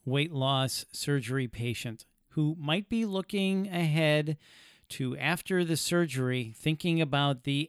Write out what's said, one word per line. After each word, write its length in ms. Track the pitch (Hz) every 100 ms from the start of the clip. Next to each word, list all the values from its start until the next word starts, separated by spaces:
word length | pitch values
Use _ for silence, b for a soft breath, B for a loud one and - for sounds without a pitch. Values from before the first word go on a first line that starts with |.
| 127
weight 260 | 139 156
loss 540 | 147 131 135 131 - -
surgery 560 | - - 143 113 135 123
patient 600 | - 120 113 120 110 - _ _
who 260 | - 151 170
might 300 | 147 170 202
be 160 | 226
looking 640 | 220 190 185 202 190 190 196
ahead 720 | 175 165 156 156 151 151 151 B B B B B
to 260 | - 131 131
after 480 | 139 180 - 185 170
the 100 | 160
surgery, 800 | - 175 170 131 127 127 113 110
thinking 460 | 156 156 180 165
about 420 | 156 139 143 127
the 240 | - 139